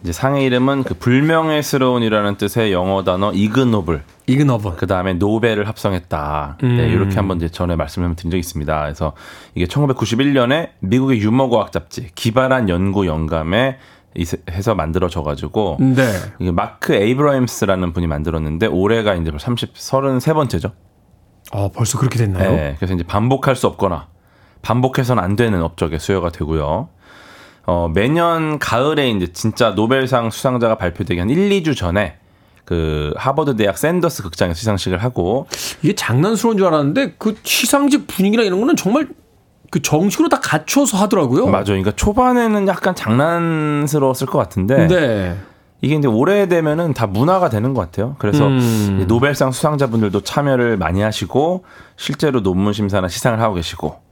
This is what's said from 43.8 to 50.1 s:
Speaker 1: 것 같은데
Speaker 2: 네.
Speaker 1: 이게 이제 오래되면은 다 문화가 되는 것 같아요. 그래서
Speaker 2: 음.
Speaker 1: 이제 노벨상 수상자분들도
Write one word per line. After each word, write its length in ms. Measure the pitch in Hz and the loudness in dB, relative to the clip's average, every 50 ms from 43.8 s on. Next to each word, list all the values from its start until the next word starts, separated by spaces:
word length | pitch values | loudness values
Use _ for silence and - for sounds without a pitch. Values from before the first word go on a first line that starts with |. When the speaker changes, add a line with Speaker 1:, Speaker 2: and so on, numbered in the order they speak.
| 147 151 151 151 135 135 131 127 135 | 0 0 0 2 2 2 0 0 -4
Speaker 1:
것 120 | 131 - 127 | -2 0 0
같은데 480 | 117 - - - 92 98 131 139 - | -2 0 -2 -4 0 2 4 4 6
Speaker 2:
네. 500 | - 175 180 156 131 113 104 95 90 87 95 95 - - _ _ _ _ _ - | 6 4 4 2 2 0 0 -2 -2 -4 -6 -10 -16 -20 _ _ _ _ _ -2
Speaker 1:
이게 120 | 131 147 | 0 0
이제 120 | 156 143 139 | 2 2 2
오래되면은 840 | 110 107 135 165 196 208 202 185 180 170 160 156 147 160 175 170 135 | 2 2 2 4 4 2 2 2 2 2 2 2 0 0 0 -2 -2
다 120 | - 120 | -2 -2
문화가 440 | 104 92 101 123 160 185 190 180 165 | -2 0 2 2 2 4 2 2 2
되는 240 | 113 104 107 131 139 | 0 0 -2 0 -2
것 80 | 120 92 | -2 -4
같아요. 340 | 87 - - 101 123 147 - | -4 -4 -4 -4 -4 -4 -4
그래서 280 | - 104 101 147 139 | -2 0 2 4 4
Speaker 2:
음. 120 | 139 135 131 123 117 113 110 104 101 98 | 4 4 2 2 2 2 2 0 0 0
Speaker 1:
이제 80 | 95 95 | 0 2
노벨상 460 | 92 110 120 127 143 143 139 143 131 127 | 2 2 2 2 2 2 0 0 -2 0
수상자분들도 680 | - - 156 151 143 139 127 110 113 110 104 | 0 -2 0 0 0 0 0 2 0 0 2